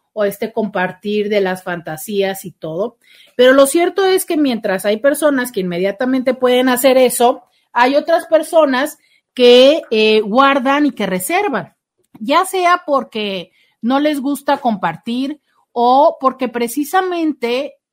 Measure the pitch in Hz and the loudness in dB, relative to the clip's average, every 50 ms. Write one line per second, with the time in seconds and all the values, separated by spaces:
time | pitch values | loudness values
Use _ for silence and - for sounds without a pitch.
0 | _ _ _ 214 208 202 196 - 233 220 - 233 220 208 - 190 185 180 165 - | _ _ _ -4 -4 -4 -4 -6 -8 -8 -6 -6 -6 -4 -4 -4 -4 -4 -6 -8
1 | - 208 208 208 202 208 214 202 196 185 185 185 - 190 175 170 160 165 156 156 | -8 -4 -4 -2 -2 -2 0 0 0 0 -2 -6 -8 -8 -10 -10 -8 -10 -12 -12
2 | - - 208 196 196 190 190 190 - 180 - _ - 160 156 175 208 240 - _ | -10 -6 -4 -4 -2 -2 -4 -8 -12 -16 -16 _ -12 -10 -6 -6 -6 -6 -8 _
3 | _ _ _ _ _ _ _ - 247 254 262 277 277 269 - 339 339 359 349 392 | _ _ _ _ _ _ _ 2 4 6 6 6 4 4 2 0 0 0 0 0
4 | 392 381 381 359 - - 349 311 294 269 240 214 - 202 185 190 - 208 214 214 | 0 2 0 0 -2 -2 -2 -2 0 0 -2 -4 -4 -4 -4 -4 -2 -2 -2 0
5 | 285 277 294 285 320 294 285 262 247 247 - 202 185 180 175 170 185 196 196 - | 0 0 0 2 0 0 0 0 -2 -4 -6 -6 -4 -4 -4 -2 -2 -2 -4 -4
6 | 262 254 262 262 247 262 254 254 262 247 247 247 254 262 247 247 262 269 254 262 | -4 -2 -2 -2 -2 -2 -2 0 0 2 2 2 2 2 0 2 2 2 4 4
7 | 254 247 247 - 240 240 277 - - _ _ _ _ _ - 240 240 254 277 294 | 4 2 2 2 2 2 0 0 -6 _ _ _ _ _ 0 0 2 2 2 0
8 | 302 330 330 339 330 - 330 311 311 311 349 320 311 277 262 247 285 302 - - | 0 0 0 0 0 0 0 0 0 2 2 2 2 4 2 0 -2 -4 -6 -12
9 | _ _ _ _ _ _ _ - 247 240 240 247 262 277 311 320 - - 233 220 | _ _ _ _ _ _ _ 2 6 6 8 8 8 6 4 2 0 -2 -2 0
10 | 220 214 214 214 214 208 202 254 269 277 277 277 240 269 277 294 302 277 - - | 2 2 2 2 0 2 2 2 4 4 2 0 0 0 0 0 0 -2 -2 -2
11 | 208 190 185 185 185 - 330 381 415 403 262 202 156 - _ _ _ _ _ _ | -4 -4 -4 -4 -4 -4 -2 -2 -2 -2 -4 -6 -6 -10 _ _ _ _ _ _
12 | _ _ - - 220 214 285 330 381 381 - 381 359 349 349 349 349 - 285 254 | _ _ -18 -12 -4 0 0 0 0 0 -2 -2 0 2 0 0 0 -2 -2 -2
13 | 233 - - 220 208 202 196 185 170 - _ _ _ _ _ _ - 226 262 277 | -2 -4 -6 -8 -6 -6 -6 -8 -10 -12 _ _ _ _ _ _ -4 -2 0 0
14 | 294 302 302 277 240 285 285 - - - 277 269 - 240 220 - - 170 160 - | 0 0 0 -2 -2 -4 -4 -4 -2 -2 -2 -2 -2 -2 -2 -2 -4 -6 -6 -6
15 | _ 233 233 247 269 285 302 - _ _ _ _ _ _ _ 240 233 247 254 269 | _ -8 -6 -4 -4 -6 -8 -10 _ _ _ _ _ _ _ 0 2 2 4 4
16 | 302 339 - - 269 262 240 - 254 240 - 240 240 233 - 294 294 - - 370 | 4 4 2 0 -2 -4 -2 -2 -6 -6 -4 -6 -6 -4 -4 -6 -6 -2 -2 -2
17 | 381 370 359 339 320 311 277 - - 233 240 254 294 - - _ _ _ | -2 -2 -2 -2 -2 -4 -4 -4 -4 -4 -4 -4 -6 -8 -12 _ _ _